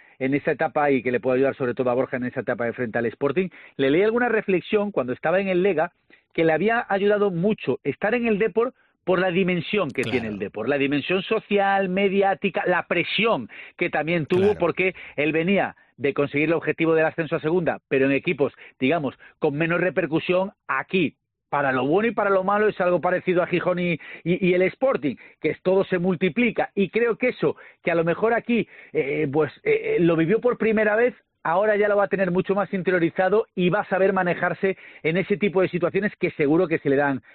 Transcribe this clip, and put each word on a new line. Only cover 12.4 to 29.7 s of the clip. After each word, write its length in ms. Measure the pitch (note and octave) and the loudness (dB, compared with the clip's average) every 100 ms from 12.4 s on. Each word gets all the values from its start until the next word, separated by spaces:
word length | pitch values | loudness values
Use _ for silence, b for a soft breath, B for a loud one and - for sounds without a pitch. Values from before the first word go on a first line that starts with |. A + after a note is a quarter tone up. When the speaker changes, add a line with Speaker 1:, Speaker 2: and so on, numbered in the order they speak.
| G3 G3+ F3 | -2 -2 0
Speaker 1:
la 220 | F3 - | 0 0
presión 600 | F3 D3+ - A3+ E3+ G#2 B B - | -2 -2 0 0 0 -4 B B -6
que 120 | F3 | -4
también 360 | D#3+ D3+ E3+ C#3+ | -2 -2 -2 0
tuvo 160 | F3+ | 2
Speaker 2:
Claro. 180 | G3+ G3+ | 2 2
Speaker 1:
porque 360 | F3 - F#3 - B B | 0 0 -2 -4 B B
él 160 | D3+ | 0
venía 460 | D#3 E3+ G3 A#2+ - b b | 0 2 2 0 -6 b b
de 180 | C#3 | -2
conseguir 360 | C#3 C#3+ C#3+ D#3 | 0 0 0 0
el 60 | E3 | 0
objetivo 380 | - D3 D#3+ | -2 -2 2
del 120 | D#3+ D#3+ | 2 2
ascenso 320 | - D#3 D#3+ | 0 -4 -2
a 20 | |
segunda, 400 | D3+ F3+ D3 G2+ - | 0 0 0 -4 -2
pero 180 | C#3 C3+ | 0 2
en 60 | |
equipos, 400 | C#3 - C#3 C3 - B - | 0 -2 -2 -2 -4 B -4
digamos, 340 | C3 E3+ C#3+ - B B | 0 0 -2 -10 B B
con 160 | D#3 C#3+ | -2 0
menos 240 | E3 F3 | 0 0
repercusión. 720 | F3+ F#3+ D3+ D#3 - F3+ G3 - - | 0 -2 -2 -2 0 0 -2 -6 -6
Aquí, 480 | C3+ - F#3+ C#3 - _ _ - | -6 -2 0 -2 -4 _ _ -6
para 220 | C#3+ C#3 | -2 0
lo 160 | C3 C3+ | 0 0
bueno 220 | F3+ A#3 | 2 0
y 20 | |
para 180 | A3 G3+ | 0 0
lo 140 | G3 | 2
malo, 240 | F#3 G#3 G#3+ | 2 2 2
es 120 | - | 0
algo 180 | F3+ F3+ | 0 0
parecido 420 | F3+ F3+ - F3 | 0 -2 0 0
a 60 | E3 | 0
Gijón 320 | F3 F3 F3+ | 0 0 -2
y, 140 | F3+ E3 B B D#3+ | -2 -4 B B -2
y, 220 | F3+ F3+ | 0 2
y 60 | |
el 80 | F3+ | 4
Sporting, 520 | F#3 - C4+ A3+ C3+ A2 B B | 2 2 0 0 -2 -6 B B
que 120 | D#3 | -4
es, 100 | - | -2
todo 220 | - F#3+ F#3 | 0 0 2
se 120 | F#3 | 0
multiplica, 720 | F3+ F3+ F#3 F#3 A#3+ - D3 - | 0 0 0 0 0 0 -4 -2
y 140 | F#3+ | -2
creo 280 | A3 A#3 G3+ | 0 0 0
que 120 | B3 | -2
eso, 260 | - D#3 - B B | 0 -2 -2 B B
que 80 | F3+ | -2
a 60 | E3+ | 0
lo 80 | |
mejor 300 | E3 E3 G#3+ | 0 0 0
aquí, 340 | A#3 - A#3 - B B | 0 0 -2 -2 B B
eh, 360 | D3 C3+ D3+ D3+ | -4 -2 -2 0
pues, 200 | C#3+ D3 - | 0 -2 -2
eh, 320 | - | 0